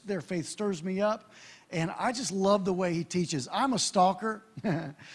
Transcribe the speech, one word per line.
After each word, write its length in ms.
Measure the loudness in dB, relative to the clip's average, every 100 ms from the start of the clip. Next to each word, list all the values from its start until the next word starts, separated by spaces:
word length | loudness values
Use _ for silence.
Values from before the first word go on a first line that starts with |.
their 160 | -4 -4
faith 260 | -2 -4 -4
stirs 380 | -4 -2 -2
me 160 | -2 0
up, 300 | 0 0 -8 -20 -20 -20 -6
and 180 | -2 -2 -2
I 140 | -2
just 200 | -2 -2
love 320 | 2 4 4
the 80 | 4
way 200 | 0 0
he 100 | 0
teaches. 460 | 0 -2 0 -2 -2
I'm 220 | -2 0
a 60 | 0
stalker. 680 | 2 4 4 4 -4 -6 -12 -6
<laughs> 320 | -2 -2 -4 -12 -18